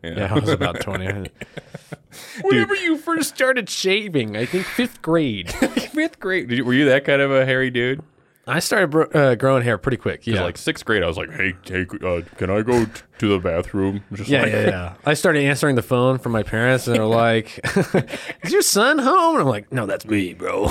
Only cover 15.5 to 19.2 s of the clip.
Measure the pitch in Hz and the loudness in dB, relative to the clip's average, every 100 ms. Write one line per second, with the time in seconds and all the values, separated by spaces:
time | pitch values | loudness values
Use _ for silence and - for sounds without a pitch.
15.5 | 139 156 127 - 123 127 131 127 113 101 | 2 2 0 0 2 2 0 0 -2 -2
16.5 | 110 120 127 120 117 110 117 117 113 110 | 0 2 2 2 0 2 4 4 2 -2
17.5 | - - 196 - 180 - - - - 170 | -8 -4 -2 0 0 -2 -8 -12 -10 0
18.5 | 381 - 202 247 311 254 370 | 0 2 2 2 2 4 4